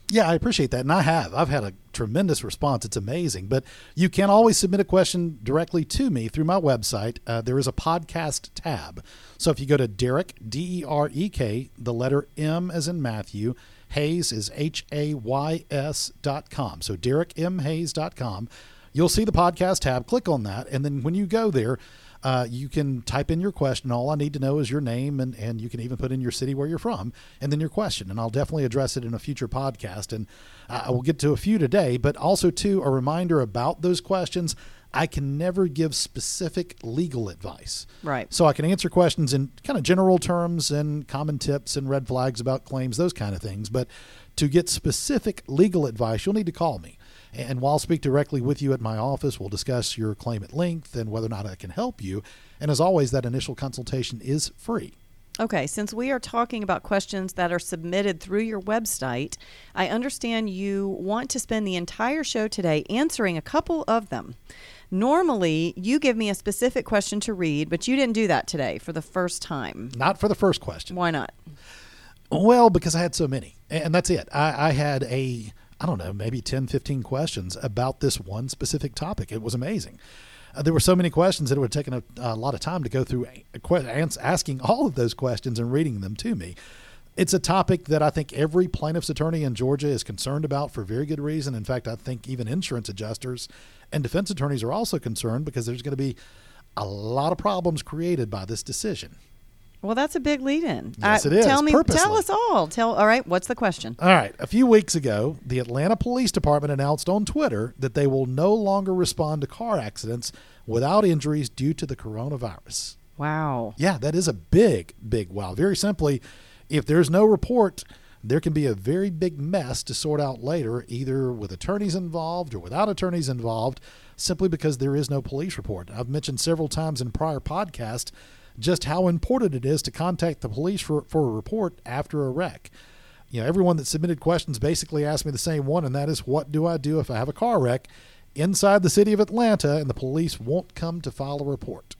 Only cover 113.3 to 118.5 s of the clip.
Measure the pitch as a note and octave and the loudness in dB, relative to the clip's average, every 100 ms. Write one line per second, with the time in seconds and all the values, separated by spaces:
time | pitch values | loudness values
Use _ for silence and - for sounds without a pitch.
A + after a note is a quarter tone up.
113.3 | D#3 D3+ B2+ A2 G#2+ F3 D3+ C#3 E3 D#3+ | -2 -2 -2 -4 0 0 2 0 0 0
114.3 | G#2 - E3+ A3 A2 F2 - A2 A2+ F2+ | -2 4 6 6 4 -2 -14 -4 -2 -2
115.3 | G2 F#2+ F#2+ F#3 F#3+ G3+ F#3+ D3+ C3+ - | -6 -6 0 0 2 0 2 0 0 -4
116.3 | - - - - D#3 - D#3+ C#3+ F3+ G#3+ | -20 -20 -20 -4 -2 4 4 6 6 6
117.3 | G#3 - B3 G3 - - - - - G#2+ | 6 4 4 4 2 -14 -20 -20 -14 0
118.3 | C#3+ E3 | 0 2